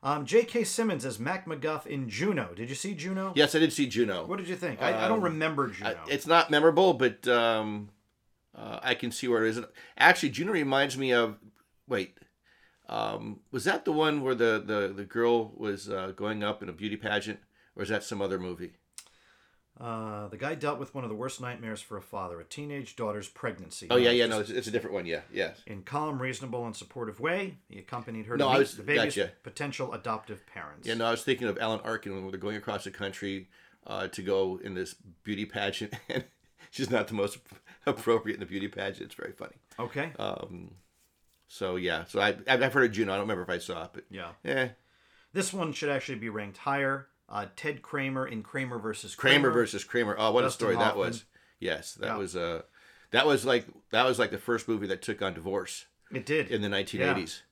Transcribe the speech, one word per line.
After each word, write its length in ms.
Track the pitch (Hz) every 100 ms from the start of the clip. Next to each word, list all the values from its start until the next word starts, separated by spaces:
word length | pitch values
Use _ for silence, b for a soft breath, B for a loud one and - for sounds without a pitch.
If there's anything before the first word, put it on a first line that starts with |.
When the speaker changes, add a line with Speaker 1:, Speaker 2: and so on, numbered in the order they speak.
Speaker 1:
Um, 220 | - 151 131
J 160 | 208
K 200 | 233 240
Simmons 400 | 220 - 226 165
as 160 | 131 107
Mac 280 | 123 185 185
McGuff 400 | 151 151 156 -
in 200 | 143 127
Juno. 440 | 101 185 175 107 87
Did 140 | 120
you 60 | 135
see 180 | 196
Juno? 400 | 180 165 190 190 170
Speaker 2:
Yes, 200 | 147 156
I 20 |
did 160 | 160
see 120 | - 135
Juno. 380 | 110 113 90 82
Speaker 1:
What 100 | 190
did 100 | 175
you 80 | 180
think? 260 | 170 113
I, 220 | 127 110 110
I 20 |
don't 100 | 220
Speaker 2:
Um, 60 | 180
Speaker 1:
remember 440 | 156 156 147 127
Speaker 2:
I, 40 |
Speaker 1:
Juno. 260 | 95 101 87 80
Speaker 2:
it's 200 | 139 143
not 240 | 170 160
memorable, 420 | 147 160 156 190
but, 340 | 139 127 104 -
um, 640 | 120 117 113 107 104 104 _ _ _ _ _ _ 117
uh, 240 | 110 110
I 100 | 127
can 180 | 123 123
see 160 | - 127
where 180 | 117 113
it 40 |
is. 100 | 113 117 B B B
Actually, 320 | 160 180 143
Juno 220 | 123 175
reminds 440 | 196 143 135 139 131
me 160 | 135
of, 260 | 123 113 107 104 _ _ _ -
wait, 300 | 120 92 _ - _ b b b b _
um, 500 | - 107 107 110 104 _
was 120 | 131 131
that 200 | - -
the 60 |
one 300 | 151 156 147
where 140 | 131 123
the, 260 | 117 110 101
the, 260 | 107 98
the 120 | 98 98
girl 480 | 117 117 120 110 -
was, 320 | 107 98 98
uh, 220 | 98 95 95
going 280 | 104 107
up 200 | 104 107
in 40 | 95
a 40 |
beauty 240 | 82 104 107
pageant, 420 | 110 104 104 104 _ b b -
or 80 |
is 60 | 98
that 140 | 107
some 180 | - 107
other 160 | 98 95
movie? 320 | 90 87 87 _ _ - B B B B B B B _
Speaker 1:
Uh, 480 | 120 113 110 104 104
the 100 | 107
guy 160 | 135
dealt 240 | 160 147 147
with 160 | 135
one 100 | 143
of 60 | 120
the 60 | 107
worst 260 | 127 -
nightmares 400 | 127 120 113 107
for 160 | - 104
a 40 |
father, 380 | - 104 92 85
a 40 |
teenage 520 | 82 - 147 143 127 -
daughter's 320 | 110 104 98
pregnancy. 580 | - 123 95 85 - 87
Speaker 2:
Oh, 60 | 123
yeah, 140 | 120
Speaker 1:
No, 20 |
Speaker 2:
yeah, 120 | 120 117
Speaker 1:
it's 40 |
Speaker 2:
no, 80 | 110
Speaker 1:
just 100 | 104
Speaker 2:
it's, 60 | 127
it's 80 | 110
a 40 |
different 220 | 110 -
one, 120 | 98 87
yeah, 140 | 80 -
yes. 280 | 98 85 - -
Speaker 1:
In 160 | 104
calm, 380 | 95 143 151 139
reasonable, 440 | 131 123 131 120 120
and 80 | 110
supportive 440 | - - 110 104
way, 380 | 143 180 190 - _
he 120 | 101
accompanied 460 | 92 120 117 113 107
her 100 | 123
Speaker 2:
No, 80 | 135
Speaker 1:
to 40 |
Speaker 2:
I 40 | 135
Speaker 1:
meet 40 |
Speaker 2:
was, 160 | 135 -
Speaker 1:
the 60 |
baby's 320 | 117 147 110 101
Speaker 2:
gotcha. 160 | 90 -
Speaker 1:
potential 520 | - - 143 135 127
adoptive 520 | 113 117 110 - 101 -
parents. 420 | 98 76 76 -
Speaker 2:
Yeah, 80 | 117
no, 100 | 113
I 60 |
was 120 | 117
thinking 240 | - 127 120
of 100 | 95
Alan 220 | 113 110
Arkin 300 | - 113 104
when 160 | 98 95
they're 100 | 95
going 180 | 101 107
across 260 | 101 101
the 80 | 101
country, 560 | 95 101 98 101 98 92 b b b -
uh, 200 | 101 95
to 120 | -
go 380 | 92 95 95 92
in 140 | - 92
this 180 | 92 - 101 85
beauty 220 | - 101 104
pageant, 480 | - 101 - 107 -
<laughs> 80 | -
and 160 | 127 - _ _ _ B
she's 220 | - 135
not 160 | 120 104
the 80 | 110
most 240 | 101 - _ - - B -
appropriate 480 | 127 - 113 107 117
in 40 |
the 40 | 90
beauty 220 | 95 98
pageant. 380 | 98 98 98 -
It's 100 | -
very 160 | -
funny. 240 | - - - _ -
Speaker 1:
Okay. 320 | 120 135 160 139
Speaker 2:
Um, 560 | 101 95 - 87 90 92 _ _ _ _ _ _ _
so, 280 | - 95 92
yeah, 260 | 87 82 85
so 140 | -
I, 160 | 104 101 -
I've, 140 | 131
I've 120 | 131
heard 120 | 135 123
of 60 |
Juno. 220 | 104 104
I 20 | 95
don't 80 |
remember 180 | 104 95
if 60 | 90
I 80 | 87
saw 280 | - 87 82
it, 40 |
but 100 | - -
Speaker 1:
Yeah. 180 | 95 85 82 -
Speaker 2:
eh. 220 | 135 127 - b b b b b
Speaker 1:
This 180 | - 185
one 220 | 190 165
should 160 | - 147
actually 300 | 139 - 127
be 100 | 113
ranked 280 | 107 104 95
higher. 500 | - 139 135 135 131 _ _
Uh, 180 | 104 101 -
Ted 260 | 151 143
Kramer 460 | - 147 135 131 131
in 160 | 110
Kramer 340 | 107 135 131 120
versus 380 | 107 107 101 -
Speaker 2:
Kramer 240 | 135 143
Speaker 1:
Kramer. 120 | 135
Speaker 2:
versus 300 | 117 113 101 -
Kramer. 300 | 120 110 104
Oh, 120 | 110
what 120 | 117
a 40 | 123
Speaker 1:
Dustin 120 | -
Speaker 2:
story 160 | 113 92
that 80 |
Speaker 1:
Hoffman. 160 | 113 101 90
Speaker 2:
was. 160 | 113 - b b b
Yes, 320 | 92 80 - -
that 120 | 101
Speaker 1:
Yeah. 100 | 110
Speaker 2:
was, 180 | 95 87
uh, 280 | 85 82 - b b b b
that 140 | 120 147
was 200 | 139 113
like, 220 | 123 117 - _
that 140 | 110 127
was 140 | 117
like 120 | 110
the 60 | 95
first 300 | - 117 -
movie 200 | 110 98
that 140 | 92
took 200 | - 104
on 120 | 98
divorce 520 | 82 85 98 92 - - _ _
Speaker 1:
It 140 | 131 107
did. 260 | 151 131
Speaker 2:
in 100 | 117
the 60 | 101
Speaker 1:
Yeah. 40 |
Speaker 2:
nineteen 300 | 98 101 104
eighties. 420 | 107 98 82 - _